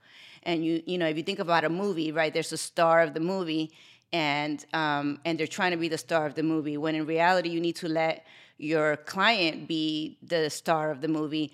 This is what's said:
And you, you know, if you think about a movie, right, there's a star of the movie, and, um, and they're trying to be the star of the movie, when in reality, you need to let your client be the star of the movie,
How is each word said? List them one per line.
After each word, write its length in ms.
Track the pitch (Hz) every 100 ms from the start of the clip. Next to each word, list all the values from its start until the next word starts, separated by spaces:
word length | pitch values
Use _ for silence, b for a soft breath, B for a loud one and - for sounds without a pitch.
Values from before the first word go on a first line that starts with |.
| B B B B
And 220 | - 165
you, 160 | 160 165
you 120 | 165 180
know, 100 | 160
if 100 | 156
you 60 |
think 160 | 185 196
about 240 | 170 165
a 60 | 156
movie, 420 | 170 202 165 156
right, 220 | 151 156
there's 180 | 160 156
a 60 | 160
star 440 | - - 165 165
of 120 | 165
the 60 | 156
movie, 520 | 165 190 170 156 156 b b b _
and, 540 | 170 151 143 151 147 -
um, 460 | 160 156 143 143 -
and 120 | 165 160
they're 100 | 156
trying 240 | - 185
to 60 | 170
be 100 | 165
the 100 | 156
star 280 | - 165
of 100 | 151
the 80 | 147
movie, 340 | 160 160 147 147
when 180 | 160
in 100 | 156
reality, 440 | 151 160 170 185 170
you 100 | 165
need 160 | 170
to 120 | 165 175
let 380 | 160 160 - b b b -
your 400 | 151 160 151 147
client 720 | - 190 208 226 165 147 151
be 500 | 160 156 156 156 -
the 280 | - 170 151
star 420 | - - 160 156
of 80 | 135
the 60 | 156
movie, 460 | 156 151 156 143